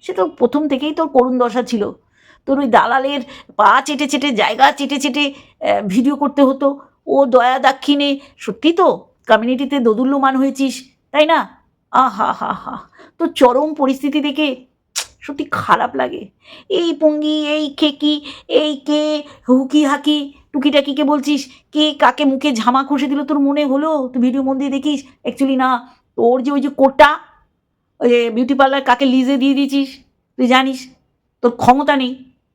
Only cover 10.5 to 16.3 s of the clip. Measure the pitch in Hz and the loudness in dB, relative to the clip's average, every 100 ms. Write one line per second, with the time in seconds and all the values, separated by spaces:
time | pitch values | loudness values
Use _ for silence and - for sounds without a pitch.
10.5 | 269 269 - - _ _ 285 311 311 190 | -2 -4 -4 -16 _ _ 0 2 0 -2
11.5 | _ _ _ _ - 262 196 - - - | _ _ _ _ 0 0 0 -4 -4 -8
12.5 | 185 - 254 - _ - - 330 - 254 | -8 -12 -16 -18 _ -20 -8 -6 0 2
13.5 | 254 311 302 269 269 285 294 294 294 294 | 2 -2 -2 -2 -2 -4 -2 -2 -2 -4
14.5 | 254 _ _ _ - - _ - 277 294 | -4 _ _ _ -12 -12 _ -12 -10 -6
15.5 | - - 190 240 269 254 349 214 | -6 0 0 0 -4 -6 -8 -16